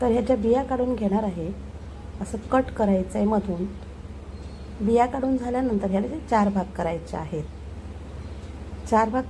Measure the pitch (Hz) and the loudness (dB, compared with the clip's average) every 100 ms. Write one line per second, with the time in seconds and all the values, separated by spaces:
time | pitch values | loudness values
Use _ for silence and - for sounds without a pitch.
0 | 247 233 226 254 226 247 269 254 247 233 | 2 4 4 4 4 4 2 0 0 0
1 | 202 202 214 175 165 208 - - - - | 2 2 0 -2 -4 -6 -10 -12 -14 -12
2 | - - - 220 - 262 262 - 208 190 | -12 -10 -6 -6 2 2 2 2 4 4
3 | 185 214 208 214 196 175 202 - - - | 2 0 2 2 0 -2 -4 -6 -12 -14
4 | - - - - - - - - 208 233 | -14 -14 -12 -12 -12 -12 -12 -2 4 6
5 | 247 269 262 262 240 247 262 208 196 190 | 4 2 2 2 0 0 2 2 2 2
6 | 247 311 - 226 202 196 180 - 170 165 | 0 -4 2 4 6 4 0 -2 -2 -2
7 | - 170 156 156 151 - - - - - | -4 -6 -4 -4 -6 -10 -10 -10 -10 -12
8 | - - - - - - - - - 220 | -12 -12 -10 -10 -10 -12 -10 -10 2 4
9 | 220 254 | 4 2